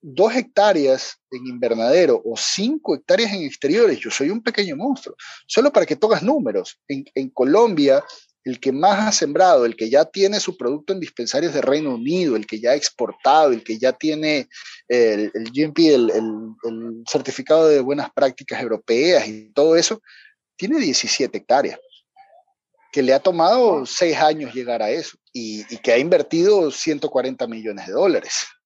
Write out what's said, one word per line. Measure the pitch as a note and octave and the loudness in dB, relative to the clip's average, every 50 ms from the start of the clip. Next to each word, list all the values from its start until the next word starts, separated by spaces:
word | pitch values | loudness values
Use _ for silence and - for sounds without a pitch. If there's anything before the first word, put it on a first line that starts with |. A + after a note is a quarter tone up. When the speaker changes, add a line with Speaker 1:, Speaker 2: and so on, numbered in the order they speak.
| _ | _
Speaker 1:
Dos | D3 C3 C3 F#3 A3+ A3+ | -14 0 2 2 2 2
hectáreas | B3+ B3 - _ - G3+ G#3+ G3 E3 C#3+ C3+ C3 C3 - - - _ _ _ | -2 -4 -2 _ 2 4 4 4 4 4 2 2 0 -2 -12 -16 _ _ _
en | - B2+ B2 | -16 -14 -12
invernadero | B2+ B2 B2 A#2+ A#2 A#2 A2+ A2+ A#2+ C#3+ F3 F3+ D#3 B2 A2 - | -12 -8 -4 -2 -2 -2 0 0 2 4 4 4 4 2 0 0
o | A2 A#2 | -6 -8
cinco | - - - - - G3 A#3 D4+ D#4 _ - E3 | -6 -6 -6 -4 -4 -2 -4 -4 -4 _ -4 -4
hectáreas | C3+ _ - F3 G3 A#3 G#3+ G3+ | -4 _ 0 0 2 2 -2 -4
en | G3 E3 | -6 -8
exteriores, | C#3 - - - C#3 D#3 A3 A#3+ G#3 D3 A2 | -8 -10 -6 -2 0 2 4 2 2 2 0
yo | - A2+ | -6 -8
soy | G#2+ - C#3 D3 | -6 -4 -2 -2
un | G3+ A#3 A3+ | -4 -4 -6
pequeño | - A3+ - G3+ F#3 D3 | -6 -4 -4 -4 -4 -4
monstruo. | C3+ F#3+ C4+ C4+ - - - - _ - - - - _ | -6 -4 -4 -4 -4 -6 -18 -18 _ -20 -20 -20 -20 _
Solo | _ - - B3 C#4+ C#4+ | _ 0 2 2 4 4
para | G#3+ F3 | 2 2
que | - D#3 | 2 -2
tocas | - G#3 G#3+ A3 E3 D3 | -2 2 0 0 0 0
números, | G#3 D4 D4+ G#3+ A#2+ G2 G2 F2+ - - _ _ _ | 0 0 0 0 -2 -4 -4 -6 -6 -14 _ _ _
en, | C#3+ C3+ C#3 _ _ | -10 -10 -10 _ _
en | - C3+ C3 | -8 -8 -6
Colombia, | _ - B2+ C3 D3+ G3+ A#3 A#3 G3 D#3 C#3+ C#3 C3+ C#3 - - - - _ _ _ _ _ | _ -2 0 4 4 4 4 4 2 2 2 4 4 2 0 -6 -20 -20 _ _ _ _ _
el | C3 B2 A#2 | -10 -10 -4
que | - C3+ C3 | -4 -4 -2
más | C#3 D#3+ G3 G3+ G3 G#3+ | 2 2 2 2 2 0
ha | G#3+ G3 | 0 0
sembrado, | - E3+ D3 C#3+ E3 F3+ F#3 E3+ C#3 B2 | 0 -2 -2 0 2 4 6 6 4 4
el | A#2 A2+ | 2 0
que | - A2 A2 | -2 -4 2
ya | A#2+ C#3+ D#3+ | 2 2 2
tiene | D#3+ _ F#3+ G3 G3 G#3 G#3 | 2 _ 0 0 0 0 -2
su | - - F3 | -6 -6 -8
producto | _ B2 A#2+ C#3 D3+ D3+ - G3 | _ -4 -4 -4 -4 -4 -6 -6
en | F#3+ | -6
dispensarios | E3 - _ - A#2+ A2+ - C3+ D#3 F3 D3 | -6 -12 _ -10 -8 -4 -4 -2 -2 -2 -2
de | D3 | 0
Reino | B2+ - C#3 D3+ D#3 D3 B2+ | 0 2 0 0 0 -2 -6
Unido, | A#2 A#2 C3+ E3 F#3 F3+ D#3 A#2+ | -4 -4 -2 -2 0 0 0 0
el | G#2+ G#2+ | -2 -4
que | - - G#2+ | -6 -10 -4
ya | A2+ A#2+ | 0 0
ha | B2+ | 0
exportado, | D3 - - _ _ A#2+ G#2 - _ _ C3 - D#3 D#3 C#3+ B2 | 2 0 -6 _ _ -6 -6 -6 _ _ 4 4 6 4 4 2
el | A2+ A2+ | 0 -4
que | - A2+ A2 | -8 -8 -2
ya | A#2 B2+ B2+ | 0 -2 -2
tiene | - - D#3 D#3 D3+ D#3 D#3 D3+ C#3+ B2 _ _ - - - - - _ _ | 0 -4 -4 -4 -2 -2 -2 -2 -2 -4 _ _ -20 -20 -20 -20 -20 _ _
el, | A#2+ B2 A#2+ A2+ G#2+ G#2 G#2+ G2+ - | 2 2 4 4 2 0 -2 -4 -6
el | A2+ A2+ A2+ A#2+ | -8 -10 -8 -2
G | C3+ D3+ | -2 -2
M | D#3 C#3+ | -2 2
P, | D#3 E3+ D#3+ D3 | 2 4 6 6
el, | C3 A#2+ A2+ | 6 4 2
el, | - A2 A2+ A2+ A2 G#2+ A2+ A2 A2 _ - | 2 0 -2 -2 -6 -8 -10 -14 -16 _ -10
el | A#2 A2+ A2+ A2+ A#2 A2+ A2+ A#2 | -10 -8 -8 -12 -12 -12 -14 -12
certificado | - - D3 B2+ C3 C3 - C3+ - D#3 D#3+ D#3+ D#3+ | -6 -6 -6 -4 -4 -10 -12 -2 0 2 4 6 6
de | D3+ C#3+ | 4 4
buenas | B2+ B2+ C#3+ D3 - - | 2 0 -4 -4 -6 -8
prácticas | _ - C3+ C3+ C3 - C3+ - - - B2 | _ 0 0 0 0 -4 -14 -12 -10 -8 -6
europeas | A#2 A2 G#2 _ - A#2 A#2+ C#3+ E3+ F3+ C#3+ A2 A2 | -6 -6 -6 _ -2 0 2 2 4 2 2 2 0
y | G#2+ G#2+ G#2+ G#2+ _ | -10 -14 -18 _ _
todo | - C#3+ D#3+ D#3+ | 0 2 4 4
eso, | E3 E3 - A#3 G#3+ _ _ - - - - _ _ _ _ _ | 2 2 0 -4 -8 _ _ -20 -20 -20 -20 _ _ _ _ _
tiene | _ - G3 D4 D#4+ | _ -6 -4 -2 -2
diecisiete | B3+ E3 B2+ - - A2+ - - C3+ A#2+ - | -2 -2 -2 -2 -2 -4 -4 -4 -4 -4 -6
hectáreas, | G#2 - _ A#2+ C3+ C#3+ - - - - _ _ - _ _ _ _ - _ _ - _ _ _ _ _ _ _ _ _ _ | -10 -4 _ 0 0 0 -2 -6 -10 -20 _ _ -20 _ _ _ _ -20 _ _ -20 _ _ _ _ _ _ _ _ _ _
que | - D3 C3+ | -2 -2 2
le | B2+ C3 | 2 2
ha | C#3 | 2
tomado | - F#3+ F3+ E3+ E3 F3 A3+ B3+ B3 A3+ F3+ | 2 0 0 2 2 2 4 4 4 2 2
Speaker 2:
Wow. | D3+ C3 | 0 -4
Speaker 1:
seis | A#2+ - - F#3 E3+ D3+ | -6 -4 -2 0 0 0
años | C#3 D#3 D#3 D#3 D#3 D3 B2 A2+ | 2 2 0 0 0 -6 -10 -10
llegar | B2+ B2 A#2+ A#2+ A#2 A2 | -10 -6 -6 -4 -2 -2
a | G#2+ | -2
eso | A#2+ E3 D#3 - - _ _ _ _ | -2 -4 -6 -10 -16 _ _ _ _
y, | B2+ A#2 A2 G#2+ G#2+ G#2+ - A#2+ | -12 -12 -10 -10 -12 -12 -14 -16
y | |
que | A2 _ - A#2 | -8 _ 2 2
ha | A#2+ | 2
invertido | C3+ E3 F3+ E3 C#3+ - - E3 F3 G3 G#3+ G3+ E3+ D3 | 4 2 2 2 2 0 0 2 4 4 4 4 2 0
ciento | C3 - - D#3+ D#3 C#3+ - D3 | -2 -4 -4 -4 -4 -4 -4 -4
cuarenta | - C3 B2 B2+ C3 - B2+ | -2 -2 -2 -2 -6 -6 -8
millones | A#2 A2+ A2 G#2+ A2 G#2 G2 F#2 | -8 -8 -10 -10 -10 -10 -10 -12
de | F2+ F#2+ | -8 -2
dólares. | B2 F3 G3 D#3+ G#2+ - - - - - - - _ _ | 0 0 2 2 0 -2 -4 -8 -8 -8 -8 -14 _ _